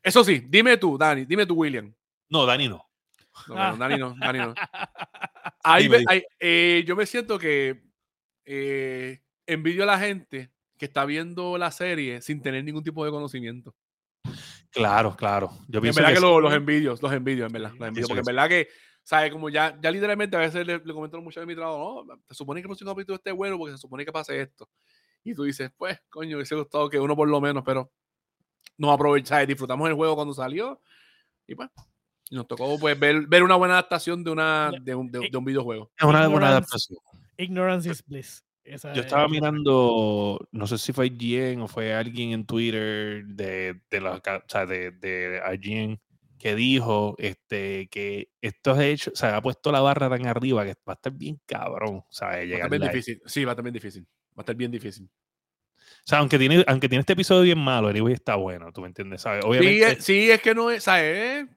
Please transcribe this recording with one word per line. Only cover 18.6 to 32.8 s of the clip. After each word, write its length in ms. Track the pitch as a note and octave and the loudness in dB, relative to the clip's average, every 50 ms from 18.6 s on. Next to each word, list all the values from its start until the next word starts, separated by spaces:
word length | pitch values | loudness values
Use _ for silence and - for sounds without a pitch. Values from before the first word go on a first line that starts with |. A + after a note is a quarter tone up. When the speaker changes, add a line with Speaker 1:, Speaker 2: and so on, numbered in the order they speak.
| D3 - - _ _ _ _ _ | 0 -2 -10 _ _ _ _ _
Speaker 1:
¿sabes? 300 | _ - D#3+ D#3 D#3 D3+ | _ 0 0 0 0 0
Como 160 | D3+ D#3 D#3 D3+ | -4 -6 -10 -4
ya, 280 | D3 D3+ D#3 D#3+ D3+ D3+ | 0 0 0 0 -2 -2
ya 80 | D3+ D#3+ | -4 -2
literalmente 460 | E3+ G3 G3+ G#3 G#3 G3+ G#3 G3+ F#3+ | -2 0 -2 -2 -2 -2 -4 -4 -2
a 40 | E3+ | -2
veces 260 | D#3+ D#3+ D#3+ F3+ F3 | -2 -2 -2 -6 -6
le, 120 | F3 F3 E3 | -4 -6 -8
le 160 | D#3 D#3+ D#3 | -8 -12 -12
comento 240 | D#3 D#3 D3+ D#3 E3+ | -10 -12 -12 -12 -16
a 20 | |
muchos 200 | E3+ E3 D#3 E3+ | -16 -16 -16 -14
de 40 | E3+ | -14
mis 100 | E3+ E3+ | -12 -12
trabajos, 500 | E3 E3 D#3+ D#3 C#3+ D3+ G3 C4 A#3+ - | -10 -8 -8 -8 -8 -10 -10 -12 -14 -18
"No, 80 | - - _ _ _ | -20 -20 _ _ _
se 60 | B2+ | -18
supone 260 | - C#3+ C#3 C#3+ F3 | -14 -10 -10 -10 -10
que 60 | F3+ | -10
el 20 | G3 | -12
próximo 240 | G3 F#3 G3+ G3 | -16 -12 -12 -12
capítulo 240 | G3 F#3+ G3 F#3+ F#3+ | -10 -10 -8 -10 -10
esté 160 | F#3 _ G3+ | -10 _ -10
bueno 260 | F#3+ F#3 G3 G3 G3 F3 | -6 -6 -4 -6 -4 -6
porque 140 | D#3+ D3 | -8 -10
se 60 | C#3 C3+ | -12 -16
supone 260 | - C3 C3 C3+ D3 | -16 -16 -12 -12 -10
que 80 | D#3 | -8
pase 280 | C#3+ D#3 - - C#3+ C3+ | -8 -10 -8 -6 -6 -6
esto". 300 | C3+ C3+ _ _ - _ _ _ _ _ _ _ _ _ _ _ _ | -6 -8 _ _ -20 _ _ _ _ _ _ _ _ _ _ _ _
Y 100 | A3+ A#3 | -12 -8
tú 80 | D3 | -4
dices, 280 | C#3+ C#3+ C3+ C3+ C3+ C3 _ | -4 -4 -4 -6 -10 -12 _
"Pues, 220 | _ F3 F#3 F#3+ - _ _ | _ -8 -8 -8 -10 _ _
coño, 280 | - D#3 D#3+ D#3+ D3+ | -14 -12 -10 -10 -8
hubiese 180 | C#3+ C#3 - D#3 | -8 -6 -6 -6
gustado 340 | D3+ C#3+ _ - D3 D3 C#3+ | -6 -6 _ -2 -2 -2 0
que 120 | D3 C#3+ | 0 0
uno 160 | C#3 C#3+ D3 | 0 0 2
por 120 | D3 D3+ D3+ | 2 2 2
lo 120 | D3+ C#3+ | 2 2
menos", 220 | C#3 C#3+ C#3+ C#3 C3 | 0 0 -2 -2 -2
pero 260 | - C3 C3 C3 _ _ _ _ _ _ _ _ _ _ _ _ _ _ _ _ - _ - | -2 -2 -2 -4 _ _ _ _ _ _ _ _ _ _ _ _ _ _ _ _ -20 _ 0
nos 160 | D3+ D3 C#3+ | 4 4 4
aprovechamos, 520 | C#3 D3 D3 C#3+ C#3+ C3 - C#3+ D3 C#3 C#3 | 6 6 4 4 2 2 2 2 2 2 0
disfrutamos 400 | C#3 C3+ C3 B2 B2+ C3+ D#3 D#3+ | -2 -6 -4 -6 -4 -2 -2 -2
el 60 | D#3 | 0
juego 180 | C#3+ D#3+ D#3 D#3 | 0 2 0 0
cuando 180 | D3+ D3+ D3 C#3 | 0 -2 -6 -6
salió 460 | C#3 C3 C3 C#3+ F3+ A3+ C4 C#4 _ _ _ _ _ _ _ _ _ _ _ _ _ _ | -8 -8 -8 -6 -8 -8 -8 -10 _ _ _ _ _ _ _ _ _ _ _ _ _ _
y 80 | - - | -20 -16
pues, 120 | - C4 C4 _ - - _ _ _ _ _ _ _ _ - | -16 -16 -18 _ -20 -20 _ _ _ _ _ _ _ _ -12
y 60 | - | -12
nos 100 | B2+ A#2 | -12 -10
tocó, 320 | _ A#2+ A2+ B2 C#3 D3 | _ -8 -6 -4 -4 -4
pues, 200 | D3 | 0